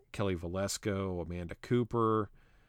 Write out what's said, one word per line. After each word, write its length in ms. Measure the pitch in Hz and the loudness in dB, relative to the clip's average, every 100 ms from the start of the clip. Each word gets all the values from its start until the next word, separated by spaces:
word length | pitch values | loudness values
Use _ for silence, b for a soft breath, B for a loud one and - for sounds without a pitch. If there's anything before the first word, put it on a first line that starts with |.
| _ | _
Kelly 220 | - 101 | -2 0
Velasco, 880 | 87 87 92 98 - 107 98 98 90 | 0 -2 -2 -2 -2 -2 -2 -2 -4
Amanda 340 | 82 87 85 - | -4 -6 -6 -10
Cooper, 680 | - 123 117 120 110 110 101 b b b | 2 2 2 2 4 4 0 b b b